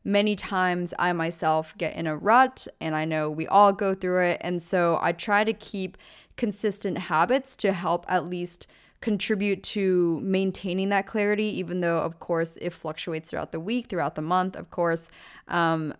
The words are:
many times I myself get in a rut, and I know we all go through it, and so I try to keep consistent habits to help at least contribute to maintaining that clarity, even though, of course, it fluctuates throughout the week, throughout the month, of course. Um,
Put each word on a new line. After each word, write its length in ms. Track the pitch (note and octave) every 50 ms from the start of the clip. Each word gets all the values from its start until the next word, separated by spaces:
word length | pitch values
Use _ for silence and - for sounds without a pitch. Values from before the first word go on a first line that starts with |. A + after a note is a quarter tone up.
| _
many 320 | F#3+ G3+ G3+ G#3 G#3+ G#3
times 580 | F#3 - - G3+ F#3 F#3 F3+ F3 F3+ F3 F3 - -
I 120 | E3+ F3+ F3
myself 600 | E3+ D#3+ E3 E3+ - E3+ D#3+ D#3 D#3 D#3 - - -
get 180 | E3+ D3+ -
in 100 | - E3
a 100 | D#3+ D3+
rut, 520 | D3+ - G3+ A3+ B3+ C4 C4 B3+ - - - - _
and 140 | - D#3+ D#3
I 120 | D#3 D#3
know 220 | D#3+ D#3+ D#3 D#3 D3+
we 200 | D3+ D#3+ D#3+ -
all 240 | - G3+ G#3 G3+
go 200 | G3 F#3+ G#3 G3 F#3+
through 300 | F#3+ - F3+ F3+ F3+ F3+
it, 160 | F3 - -
and 200 | - F3+ F3+ F3
so 360 | E3 - - F3+ F3 E3+ E3 -
I 120 | - F3
try 300 | E3+ - - A3 G#3 G3+
to 100 | G#3+ G#3+
keep 440 | G#3+ - - - - G3 F#3+ F#3 - - - - - - - _ _
consistent 600 | - B3 G#3 G3+ - - G#3 G3 - - G3 - -
habits 580 | F3 - E3+ D#3 F3 F3+ B3+ C#4 C4+ - -
to 160 | - - G#3+
help 320 | G3 E3+ F3 D#3+ F3 F3 - -
at 200 | F3+ F3 C#3+ F3
least 400 | F3+ F3 F3 E3+ - - - - _ - - _ _ _
contribute 640 | - A#3 G#3 G3 - - G#3+ F#3+ G#3 G3+ G3 F#3+ -
to 560 | - - G#3 F#3+ F#3+ F#3 F3+ F3 E3+ E3 -
maintaining 680 | - F#3+ F#3+ F#3+ F#3+ F#3+ F3+ - - F#3 F3+ F#3+ F#3+ G3
that 160 | G3+ G3 G3
clarity, 400 | - - G#3+ G3+ G#3 G#3+ G#3 G#3+ G#3+ - F3+
even 220 | F3+ E3 F3 F#3
though, 180 | E3+ E3+ E3+ E3
of 220 | - E3 E3 -
course, 360 | - - E3+ E3 E3 E3 - -
it 120 | - F3
fluctuates 580 | E3+ - - D#3 D#3 - - - D#3+ D#3+ D#3+ -
throughout 200 | - D#3+ D#3 -
the 80 | - E3
week, 300 | E3 G3+ A#3+ B3 A3+ -
throughout 260 | F#3+ E3+ C#3+ D#3 -
the 80 | D3+
month, 320 | D3+ D#3+ F3+ F#3 F#3 F#3+ F#3+
of 160 | - E3+ -
course. 380 | - F3+ E3+ E3+ E3 E3 - - - - - - - - _ -
Um, 460 | - F3 E3 E3 E3 D#3+ D#3 D3 -